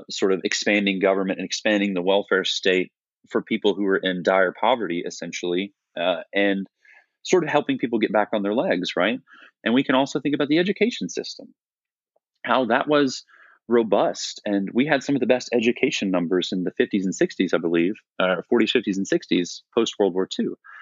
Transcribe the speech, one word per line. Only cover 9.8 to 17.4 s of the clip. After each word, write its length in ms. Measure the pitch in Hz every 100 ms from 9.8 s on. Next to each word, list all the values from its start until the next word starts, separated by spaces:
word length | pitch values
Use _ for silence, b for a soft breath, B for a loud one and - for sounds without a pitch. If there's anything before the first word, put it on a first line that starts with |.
can 100 | -
also 280 | 131 139 151
think 120 | 147
about 140 | 143 143
the 100 | 156
education 520 | 185 196 220 - 190
system, 440 | - - - - _ _ _ _ _ _ _ _ _ -
how 200 | 120 120
that 200 | 123 143
was 380 | 151 139 - - b b b -
robust. 720 | 117 110 101 156 - - - -
And 240 | 101 98
we 120 | 117 147
had 180 | 143
some 120 | 135 139
of 40 |
the 80 | 120
best 220 | 123 -
education 580 | 120 113 120 131 - 98
numbers 400 | 90 85 92 85
in 120 | 95
the 80 | 85
fifties 340 | - 123 104 92
and 100 | -
sixties, 380 | 180 -